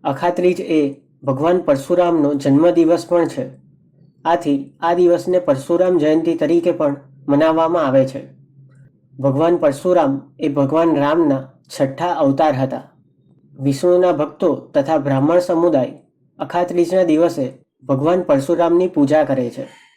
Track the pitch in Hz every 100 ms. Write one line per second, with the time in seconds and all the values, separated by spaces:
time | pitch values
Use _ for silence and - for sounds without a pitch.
0 | 151 139 175 180 180 180 - 156 143 -
1 | _ _ 139 135 160 185 208 180 - 175
2 | 175 165 143 143 143 139 170 170 160 165
3 | - 175 165 - 131 - _ _ _ _
4 | _ _ 165 170 147 139 139 _ 165 175
5 | 175 175 - 180 165 135 - 170 185 175
6 | 151 156 165 165 151 170 175 160 147 139
7 | - - - 143 160 160 165 170 143 139
8 | - - - - _ _ - - - _
9 | _ - 135 135 165 175 151 139 180 180
10 | 143 135 - - 151 139 135 156 170 143
11 | 143 165 156 135 135 _ _ - 135 135
12 | 175 175 139 139 156 131 131 123 - _
13 | _ _ _ _ _ - 135 139 180 180
14 | 180 147 156 - 180 127 - 147 139 156
15 | 139 135 143 175 180 165 170 143 - -
16 | _ _ _ - 147 175 180 175 170 185
17 | 175 156 170 151 123 - _ _ - 135
18 | 151 185 - 139 - 165 170 170 185 170
19 | 139 156 143 131 120 - - - _